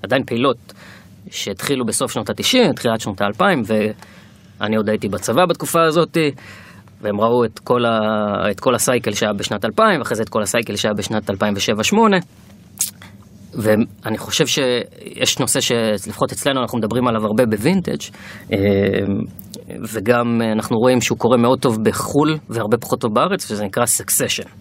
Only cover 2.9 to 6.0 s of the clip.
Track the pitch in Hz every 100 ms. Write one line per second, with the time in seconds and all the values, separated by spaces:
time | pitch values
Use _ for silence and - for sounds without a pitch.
2.9 | 110 110 101 101 104 196 165 107 110 107
3.9 | 107 - - - - - - 101 110 104
4.9 | 107 104 98 - 117 180 165 160 170 165
5.9 | 156